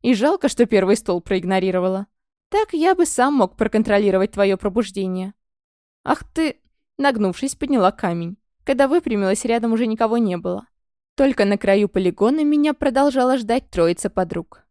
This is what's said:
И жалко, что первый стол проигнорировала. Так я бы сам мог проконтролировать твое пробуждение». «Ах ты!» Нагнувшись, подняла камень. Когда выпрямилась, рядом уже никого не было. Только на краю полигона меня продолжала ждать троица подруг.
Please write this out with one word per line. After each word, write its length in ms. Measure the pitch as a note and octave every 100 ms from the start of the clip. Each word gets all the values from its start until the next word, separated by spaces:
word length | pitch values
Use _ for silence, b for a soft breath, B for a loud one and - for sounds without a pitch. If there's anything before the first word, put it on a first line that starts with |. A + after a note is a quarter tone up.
И 120 | A#3+
жалко, 340 | A3 C#4+ F#4+ C#4
что 180 | - A#3+
первый 300 | G#3 F#3 G#3+
стол 260 | - F3
проигнорировала. 840 | - F#3 F3 F#3+ F#3 F#3 F#3 F#3+ G3+ _ _ _ _
Так 240 | G4+ G#4+
я 220 | D#4+ E4+ F#4
бы 100 | E4+
сам 300 | - B3+ C#4+
мог 220 | F#3+ -
проконтролировать 720 | A3 A3 A3 G3+ G3+ F#3 F#3+
твое 260 | G3 G3 F#3+
пробуждение». 760 | G#3 G3 G3 - F#3+ F#3 F#3 _ _ _ _ _ _ _
«Ах 200 | - D4
ты!» 380 | - - D#4 - _ _ _ -
Нагнувшись, 580 | C#4 A#3+ G3 F3 C4+ -
подняла 360 | C#4 C4+ F#3
камень. 460 | - F#3+ E3+ E3+ F#3+ _ _
Когда 240 | - C4+ C4+
выпрямилась, 580 | E4+ C#4+ G#3 F#3+ F#3+ -
рядом 280 | A#3 A3+
уже 120 | A3+ A#3
никого 320 | A3 A3+ A#3
не 200 | A3 F3
было. 280 | F3+ F#3 - _ _ _ _ -
Только 300 | C#4 B3 G3+
на 120 | G3+
краю 320 | - G3 G#3
полигона 540 | F#3+ F3+ - G#3+ D#4
меня 300 | D4 D4 D4+
продолжала 640 | C#4+ C#4+ B3+ C#4+ C4 B3+ C4
ждать 320 | G#3+ C4 -
троица 400 | F3+ E3+ F3 G3
подруг. 560 | - F3 F3 - - _